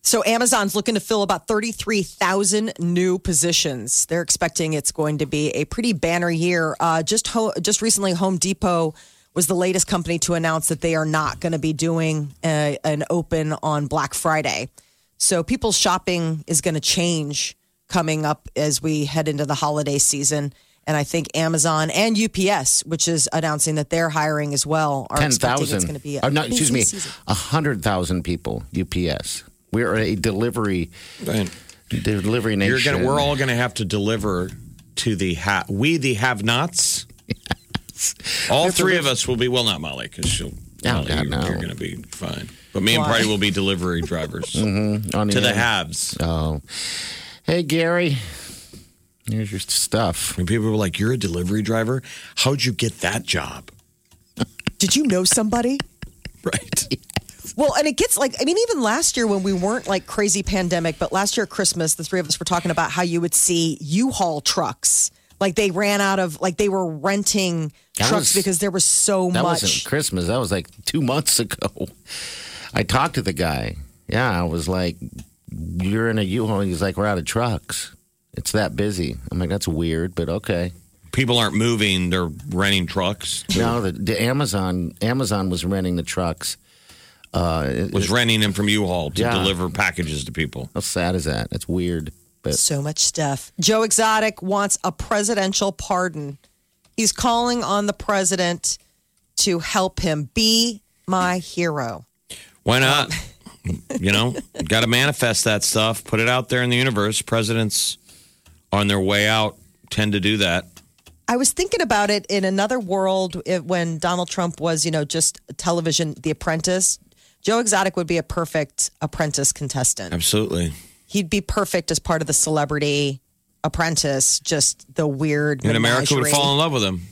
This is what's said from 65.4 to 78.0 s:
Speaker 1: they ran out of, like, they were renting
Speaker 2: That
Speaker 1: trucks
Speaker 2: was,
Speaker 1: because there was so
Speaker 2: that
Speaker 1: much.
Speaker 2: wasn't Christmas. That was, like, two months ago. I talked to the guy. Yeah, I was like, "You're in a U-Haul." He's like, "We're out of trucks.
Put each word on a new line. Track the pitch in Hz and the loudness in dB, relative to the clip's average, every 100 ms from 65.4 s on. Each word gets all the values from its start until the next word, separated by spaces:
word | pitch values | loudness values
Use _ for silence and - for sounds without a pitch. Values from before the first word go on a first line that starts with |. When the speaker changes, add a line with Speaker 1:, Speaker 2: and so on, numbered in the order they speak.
| 196 | 0
Speaker 1:
they | 180 202 | 2 0
ran | 175 202 202 | 2 2 2
out | 196 196 | 2 2
of, | 185 151 | 0 -2
like, | 190 175 | -4 2
they | 208 | 2
were | 190 180 | 2 0
renting | 156 160 202 196 208 190 170 156 - _ - | -2 0 0 0 0 0 0 -4 -6 _ -2
Speaker 2:
That | - | 2
Speaker 1:
trucks | 214 147 | 2 2
Speaker 2:
was, | |
Speaker 1:
because | 202 196 175 | 2 2 0
there | 202 | 0
was | 180 | 0
so | - - - 196 185 | 2 4 2 2 2
Speaker 2:
that | 180 | 2
Speaker 1:
much. | 170 165 | 2 2
Speaker 2:
wasn't | 185 - - | 0 -2 -2
Christmas. | 143 151 92 87 | -2 0 -2 0
That | 120 | 0
was, | 107 | 0
like, | 95 82 - - | -2 -4 -10 -4
two | 160 | -2
months | 131 139 147 - | 0 0 2 0
ago. | - - - - - - - - - - - - - | 0 -2 -6 -4 -10 -10 -16 -12 -12 -12 -14 -16 -6
I | - | -4
talked | - 131 156 135 | 0 2 2 0
to | |
the | 98 | -2
guy. | 78 85 71 55 - 69 _ - | 0 0 0 -4 -8 -14 _ -4
Yeah, | 110 123 90 | 0 2 2
I | 87 | 0
was | 82 78 | -2 0
like, | 92 90 - - - - _ - | 0 0 -4 -10 -12 -18 _ -14
"You're | - 80 85 92 107 113 | -8 -6 -2 0 2 2
in | 110 | 2
a | |
U-Haul." | 98 107 110 101 | 0 0 0 0
He's | 98 85 | 0 0
like, | 98 92 | 0 0
"We're | 104 | 0
out | 98 | 0
of | 78 | 0
trucks. | 113 120 110 - - - - | 0 0 -2 -4 -10 -10 -14